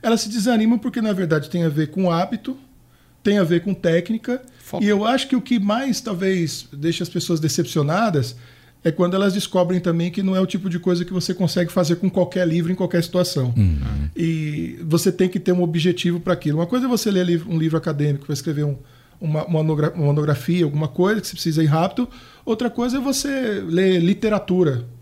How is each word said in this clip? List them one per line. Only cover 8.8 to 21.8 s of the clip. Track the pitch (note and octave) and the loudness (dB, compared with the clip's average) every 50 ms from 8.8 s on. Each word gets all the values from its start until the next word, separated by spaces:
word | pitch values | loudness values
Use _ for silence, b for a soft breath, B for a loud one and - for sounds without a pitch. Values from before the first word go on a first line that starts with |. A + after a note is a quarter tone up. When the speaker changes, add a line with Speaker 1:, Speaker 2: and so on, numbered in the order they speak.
| _ | _
Speaker 1:
é | E3+ | -2
quando | D3+ F3 F3+ F3 F3+ | 2 2 0 2 2
elas | F#3+ G3+ G3+ F#3 | 2 2 2 2
descobrem | G#3 - - - F#3 F3+ E3+ F#3 F3+ | 0 -4 0 0 2 2 2 2 0
também | F3 F3+ E3 E3+ E3+ F3 | 0 0 0 0 0 -2
que | E3+ G3+ F#3+ | -2 -2 0
não | F#3+ F#3+ | 0 2
é | F#3 | 2
o | F#3+ | 0
tipo | F#3 - F#3 F#3 F#3+ | 0 -2 -4 -4 -2
de | E3 F3 | -4 -2
coisa | - F#3 F3+ F3 F3 | 0 0 0 0 -2
que | F3 | -2
você | F#3+ F3+ E3 - F#3 | -4 -4 -2 -2 -2
consegue | - F#3 D#3 - F#3 F3+ E3+ | 0 0 0 2 0 -2 0
fazer | - F#3+ F3+ D3+ E3+ | 0 0 2 2 0
com | E3+ - F#3 | 0 0 0
qualquer | - G3 F3 F3 - F#3+ F3+ | 2 2 0 0 0 0 0
livro, | E3 D#3 F3 E3+ E3+ | 2 2 0 0 0
em | F#3 | 0
qualquer | F#3 F#3+ F3 - F3 E3+ | -2 -2 0 2 0 0
situação. | E3+ - F3+ F3+ F3 - C#3+ B2+ B2 A#2+ | 0 0 0 0 0 0 0 0 2 4
Speaker 3:
Uhum. | A2+ G2+ F#2 D#2+ C#2 C2 C2+ C#2 C#2 D2 D2+ - | 4 4 4 4 0 -2 -2 -2 -2 -4 -4 -2
Speaker 1:
E | - E3 E3 E3 D#3+ D#3 D3+ D3+ D#3 E3 E3+ - - E3+ | -2 -2 -2 0 -2 -4 -4 -4 -4 -6 -6 -8 -8 -2
você | D#3+ D#3 E3+ - G3 | 0 0 2 2 2
tem | E3+ - F#3 | 2 2 0
que | F#3 F3+ F#3+ | 0 0 -2
ter | - - | 0 0
um | F3+ F3+ F3+ | 2 2 2
objetivo | E3+ D#3+ E3+ D3+ F3+ F3 - - E3+ E3+ F3 | 2 2 2 2 2 0 2 0 0 0 0
pra | E3+ F#3 F3 | 0 -2 -2
aquilo. | F3 - D#3 D3 D#3 | 0 0 -2 0 0
Uma | E3+ | 0
coisa | F3 B3 B3+ B3 | 0 0 0 0
é | |
você | C4 B3 G#3+ - A3 | 0 0 0 0 2
ler | F#3+ F#3 F3+ | 2 2 2
livro, | F3 F3 E3 D#3+ - | 2 0 0 0 -2
um | E3+ | -2
livro | D#3+ E3 D#3+ D#3 | 0 0 2 0
acadêmico, | D#3+ D#3 E3+ D#3 C#3+ D3 D3 C#3+ C#3 - | 0 -2 -2 -2 0 0 0 0 -2 -4
vai | - D3+ | -6 -6
escrever | - - E3+ D3 D3 D3 | -6 -4 -4 -4 -2 -2
um, | D3 C#3 B2 B B B B B B B B | -2 -4 -6 B B B B B B B B
uma, | - D#3 D3+ D#3 D#3 | -4 -2 -2 -2 -2
uma | - E3+ D#3 D#3 | 0 0 0 2
monogra-, | D#3 D#3 D3 D3 D3 - | 2 0 0 0 -2 0
uma | F3 D3+ | 0 0
monografia, | C#3+ C#3+ D3+ D3+ D3+ D3 - - - E3+ F3+ E3+ | 2 2 2 2 0 0 0 0 -2 2 2 2
alguma | D3 C#3+ D3+ D#3 | 0 0 -2 -2
coisa | D3 - - F3+ G3 A3 G#3+ | -2 0 2 2 2 2 0
que | G3 | -2
você | - - | -6 -10
precisa | E3+ - E3 D#3 D#3 D#3+ | -4 -4 -2 2 2 4
ir | |
rápido. | D3+ D3 D#3+ | 4 4 2